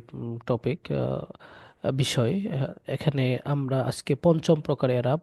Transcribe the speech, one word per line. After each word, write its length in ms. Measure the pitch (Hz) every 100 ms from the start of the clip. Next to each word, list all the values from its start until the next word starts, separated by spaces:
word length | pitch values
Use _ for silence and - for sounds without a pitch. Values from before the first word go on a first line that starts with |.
| 113
উম, 260 | 127 120 117 -
টপিক, 460 | 120 - 151 -
আহ, 320 | 143 127 65 - - - - - _ -
বিষয়। 560 | 135 135 - 117 190 202
আহ, 240 | 135 131 - -
এখানে 520 | 131 - 135 127 123
আমরা 380 | - 143 131 131
আজকে 320 | 127 - -
পঞ্চম 460 | 139 175 160 - 156
প্রকার 300 | 151 143 131
এরাব, 300 | 123 123 156